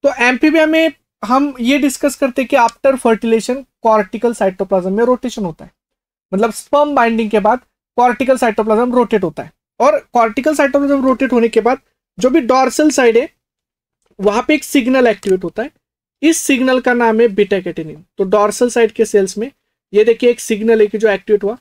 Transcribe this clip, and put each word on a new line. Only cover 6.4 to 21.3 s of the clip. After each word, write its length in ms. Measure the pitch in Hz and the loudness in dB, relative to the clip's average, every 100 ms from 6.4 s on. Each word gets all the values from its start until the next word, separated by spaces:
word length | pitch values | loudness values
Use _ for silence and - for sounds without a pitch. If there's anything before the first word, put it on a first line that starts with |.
| 226 | -2
sperm 440 | - - 285 294 277 | -4 -2 0 2 0
binding 360 | 233 226 220 | 0 0 -2
के 80 | 214 | 0
बाद 200 | 202 247 _ _ _ - | 0 -2 _ _ _ 0
cortical 400 | 247 233 254 262 | 0 0 0 0
cytoplasm 580 | 226 214 220 214 247 247 | 0 -2 0 0 2 0
rotate 280 | 240 214 | 0 0
होता 200 | 185 - | -2 -8
है। 100 | 127 _ _ _ | -16 _ _ _
और 200 | 254 311 - | 0 0 -2
cortical 420 | 247 226 220 269 302 | 0 0 0 -2 0
cytoplasm 500 | 285 277 277 277 262 | 0 0 0 0 0
rotate 280 | 254 262 | 0 0
होने 160 | 247 226 | 0 2
के 120 | 226 | 0
बाद 180 | 214 262 _ _ _ - | 0 -4 _ _ _ -2
जो 100 | 240 | 0
भी 120 | 294 | 0
dorsal 480 | 233 254 254 - 302 | 2 2 2 2 0
side 280 | - 240 226 | 2 2 2
है, 120 | 294 _ _ _ _ _ _ _ _ _ | -2 _ _ _ _ _ _ _ _ _
वहां 220 | 202 208 | -2 -2
पे 120 | 247 302 | 0 -2
एक 80 | |
signal 440 | - 285 240 262 247 | 0 -2 0 2 2
activate 360 | 202 - 190 | 0 -2 -2
होता 200 | 180 - | -2 -8
है। 80 | 269 _ _ _ _ _ | -10 _ _ _ _ _
इस 160 | 294 320 | 0 0
सिग्नल 440 | - 269 262 254 | 0 0 2 0
का 120 | 247 | 0
नाम 280 | 240 233 220 | 0 0 2
है 60 | 233 | 2
बीटा 320 | 196 196 196 | 2 0 0
कैटेनिन। 460 | 180 165 160 151 _ _ | -4 -10 -10 -14 _ _
तो 60 | |
dorsal 460 | 190 208 208 208 247 | -2 0 0 0 -2
side 220 | 240 226 | 2 0
के 140 | - 214 | 0 0
cells 320 | 208 190 202 | 0 -2 -6
में 140 | 247 _ _ _ _ | -10 _ _ _ _
ये 100 | 202 | 0
देखिए 260 | 220 226 240 | 2 2 2
एक 100 | 240 | 0
signal 420 | - 214 220 226 | -4 -4 0 2
है 60 | 208 | 2
कि 100 | 214 | 2
जो 100 | 220 | 0
activate 360 | 190 - | 0 0